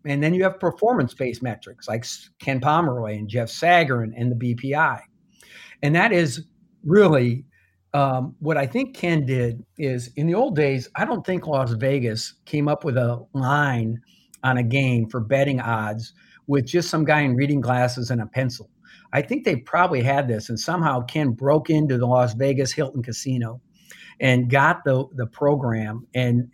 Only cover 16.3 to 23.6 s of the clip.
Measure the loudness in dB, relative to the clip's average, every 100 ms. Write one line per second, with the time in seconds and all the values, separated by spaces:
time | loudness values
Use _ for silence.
16.3 | _ -2 0 0 -2 0 0 2 4 2
17.3 | 2 0 0 0 2 0 -2 -4 -4 -4
18.3 | -4 -4 -6 -16 _ _ -20 _ -4 -2
19.3 | -2 -2 -2 -2 0 2 2 2 2 0
20.3 | -2 -4 -6 -4 0 0 0 -2 -2 -2
21.3 | 0 2 2 2 2 2 2 2 4 2
22.3 | 0 0 0 -2 -2 -4 -4 -8 -8 -4
23.3 | -4 -4 -8